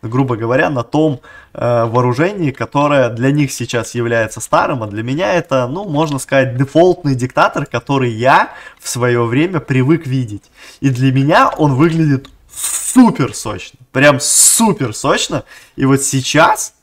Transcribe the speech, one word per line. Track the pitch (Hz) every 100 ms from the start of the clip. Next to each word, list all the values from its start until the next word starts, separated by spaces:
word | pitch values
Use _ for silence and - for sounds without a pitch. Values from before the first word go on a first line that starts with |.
грубо | 113 123 131 117
говоря, | 113 127 170
на | 135
том, | 117 151 156 131 - - -
э, | - 120 120
вооружении, | 117 117 123 120 170 208 156
которое | 127 113 143 147 143 120
для | 117 131
них | 147 139
сейчас | - 117 120 110
является | 120 117 117 110 -
старым, | - 156 - 131
а | 107
для | 101
меня | 117 139 202
это, | 180 - 135 120
ну, | 160 208
можно | 143 160 139
сказать, | - 139 131 120
дефолтный | 135 156 180 175 147
Диктатор, | 131 127 - 165 160
который | 147 117 - 139 127
я | 110 123 165 226 - - -
в | -
свое | 123 123 120
время | 117 123 170 175
привык | - 131 127 160 135
видеть. | 131 120 104 _ _ - -
И | 135
для | 123 131
меня | 131 139 196 269 -
он | 151
выглядит | 127 165 165 156 135 - _ _
супер | - - - - 254 233 - 131
сочно, | - 110 98 - _ _
прям | 131 147 135
супер | - - - - 226 175 127
сочно. | 107 139 214 - 160 - - - -
И | 135
вот | 135
сейчас | - 135 131 147 165 440 - _